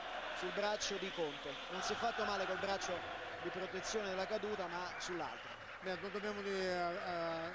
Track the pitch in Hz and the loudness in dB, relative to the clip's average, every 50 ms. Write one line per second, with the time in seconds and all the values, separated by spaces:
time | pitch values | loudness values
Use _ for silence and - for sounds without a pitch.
0 | - - - - - - - - 185 180 170 202 202 208 214 208 - - 202 190 | -4 -4 -4 -4 -2 -2 -2 -2 -2 0 2 2 4 4 4 2 2 0 0 0
1 | 190 190 - 175 165 147 139 - - 143 135 - - - 175 185 175 - 208 - | -2 -2 0 0 0 0 0 -2 -4 -6 -6 -6 -6 -4 -4 -2 0 0 2 2
2 | 226 233 220 - 214 208 202 190 190 185 190 185 196 196 196 190 - - 180 165 | 2 2 2 2 2 2 2 2 2 2 0 2 2 2 2 2 2 0 0 0
3 | - - - - - - - - - 175 - 185 185 185 - 190 - - - 220 | -2 -4 -4 -6 -6 -6 -6 -4 -2 -2 -2 -2 -2 -2 -2 -2 0 0 0 2
4 | 208 196 185 185 190 190 220 214 190 208 214 196 185 170 170 175 180 175 - - | 2 2 2 2 2 2 2 2 2 2 0 0 0 0 0 -2 -2 -2 -4 -4
5 | - 180 180 170 151 123 117 - - - 110 - - - - - 180 190 185 165 | -2 -2 0 0 0 -2 -2 -6 -8 -8 -8 -10 -10 -10 -10 -6 -2 -2 -2 -2
6 | 185 202 185 208 196 214 208 202 196 202 196 190 185 185 180 175 175 170 175 202 | -2 -2 -2 0 0 0 0 0 0 2 2 4 4 4 4 4 4 2 2 0
7 | 196 185 175 170 165 165 165 165 165 170 180 | 0 0 0 2 2 2 0 0 0 -2 -4